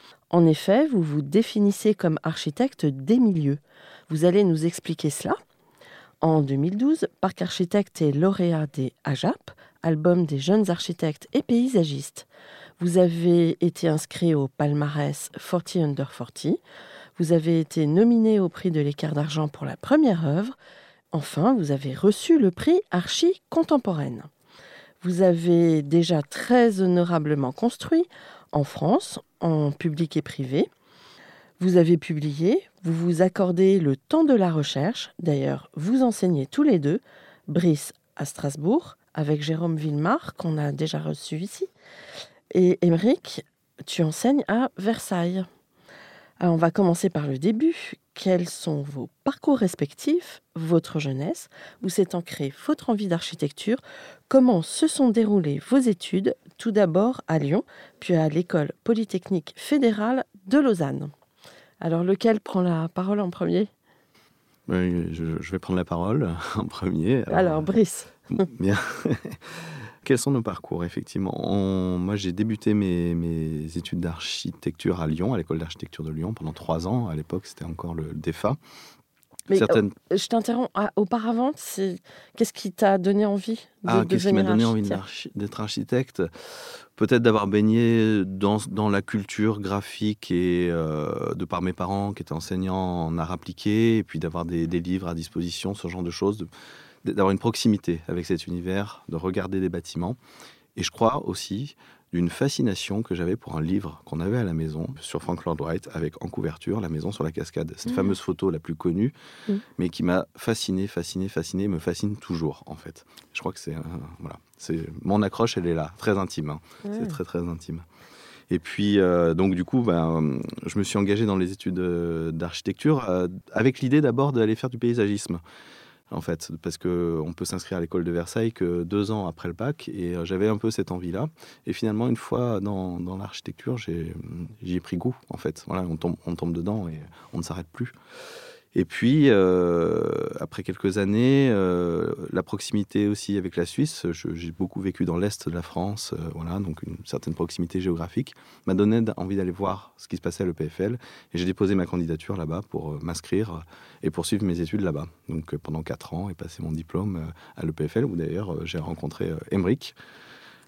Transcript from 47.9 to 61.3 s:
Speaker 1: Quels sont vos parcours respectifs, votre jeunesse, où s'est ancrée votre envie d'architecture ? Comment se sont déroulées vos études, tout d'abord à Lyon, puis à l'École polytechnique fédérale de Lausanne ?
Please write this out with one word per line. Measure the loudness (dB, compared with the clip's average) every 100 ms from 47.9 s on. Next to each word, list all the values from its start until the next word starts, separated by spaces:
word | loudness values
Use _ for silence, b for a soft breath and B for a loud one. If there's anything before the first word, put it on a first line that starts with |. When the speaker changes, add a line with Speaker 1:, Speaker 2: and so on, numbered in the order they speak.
| -16 _
Speaker 1:
Quels | -4 2 2 0
sont | -6 -4 -4
vos | -4 -8 -10 _
parcours | -6 -2 2 2
respectifs, | 2 0 -6 -4 0 0 -2 -16 _ -6
votre | 2 2 2 -4
jeunesse, | -2 -2 -4 -6 -10 B B B
où | -2
s'est | 0 0
ancrée | 0 -6 -6 -6 -6 -4
votre | -4 -2
envie | -2 0
d'architecture ? | -2 -4 -6 -6 -4 -4 -4 -4 B B B 4
Comment | 6 6 4
se | 0 0 0
sont | 4 2
déroulées | 4 4 2 2 -2 2
vos | 2
études, | 4 0 -2 0 0 -2 _ -8
tout | 0
d'abord | 4 4 4 2 0 0
à | 0
Lyon, | 2 0 -2 B B B
puis | 0 2
à | 4
l'École | 0 0 0 -2 -4
polytechnique | 0 0 0 -4 -2 -2 -4 -10
fédérale | 0 2 4 2 0 -2 -4 -12 0
de | 4
Lausanne ? | 4 2 0 -4 -8 -12 _